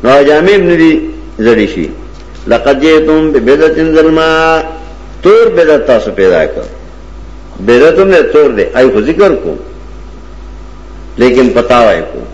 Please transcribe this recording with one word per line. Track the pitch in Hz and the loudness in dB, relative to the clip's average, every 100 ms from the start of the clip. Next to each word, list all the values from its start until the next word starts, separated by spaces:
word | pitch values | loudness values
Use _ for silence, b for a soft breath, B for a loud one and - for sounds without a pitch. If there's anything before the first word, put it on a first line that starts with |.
نو | 120 | 4
هغه | 139 143 | 2 4
جامې | 151 180 | 2 2
هم | 202 175 | 2 2
نه | 170 | 2
دي | 160 151 - - - - | 2 2 -4 -14 -16 -4
زړې | 113 110 101 | 0 2 0
شوي. | 95 78 - - - - - - | -4 -8 -10 -18 -20 -20 -16 -4
لقد | 117 120 135 | -2 0 0
جئتم | 151 156 156 156 156 | 2 2 2 0 2
ببدعة | 143 113 143 160 156 160 156 | 0 2 2 2 0 0 2
ظلماء. | 160 160 160 160 160 160 160 - - - - - | 2 2 0 0 2 0 -4 -14 -18 -18 -20 -4
تور | 175 220 233 175 | 2 4 4 2
بدعت | 160 147 113 | 2 2 2
تاسو | 117 104 | 0 -2
پیدا | 95 95 85 76 | 0 2 2 0
کړ. | 73 - - - - - - - - - - 98 | -6 -12 -16 -20 -20 -20 -20 -18 -20 -20 -10 0
بدعت | 123 156 190 | 4 4 4
هم | 190 | 2
نه | 180 143 | 2 2
تور | 151 143 107 | 2 2 0
دی، | 92 | -2
آی | 127 131 | 2 2
خو | 101 | 2
ذکر | 113 165 196 151 | -2 0 0 0
کو، | 85 71 - - - - - - - - - - - - - - - - | -6 -10 -12 -18 -20 -20 -20 -20 -20 -20 -20 -20 -20 -20 -20 -18 -16 -2
لیکن | 123 123 123 | 0 2 2
پتا | 120 117 123 | 0 2 2
وای | 113 117 - | 2 0 -4
کو. | - - | -12 -14